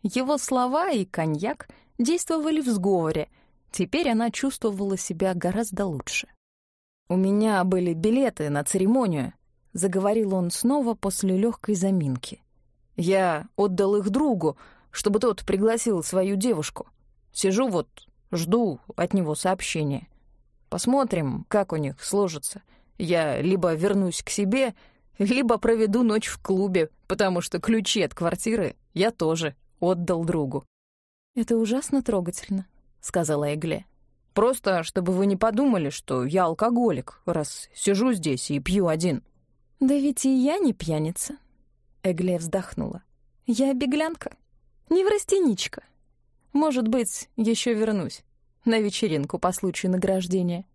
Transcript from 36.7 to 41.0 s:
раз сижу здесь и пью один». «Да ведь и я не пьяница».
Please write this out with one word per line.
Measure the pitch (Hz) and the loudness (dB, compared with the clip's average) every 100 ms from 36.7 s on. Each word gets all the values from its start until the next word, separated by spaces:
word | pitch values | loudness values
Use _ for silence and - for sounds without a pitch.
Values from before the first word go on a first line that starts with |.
| 240 240 139 - - | 2 2 0 -6 -10
раз | - 165 151 - - | -4 -4 -4 -10 -16
сижу | - - 196 254 | -4 0 2 2
здесь | 214 156 127 - | 0 -2 -4 -2
и | 147 | -4
пью | 151 196 175 | 0 2 2
один». | 156 180 - - _ _ _ _ _ | 2 0 -2 -6 _ _ _ _ _
«Да | 262 | 2
ведь | 285 277 277 269 | 2 2 0 2
и | |
я | 262 262 370 | 4 2 2
не | 311 | 0
пьяница». | 196 160 156 | 0 -2 -2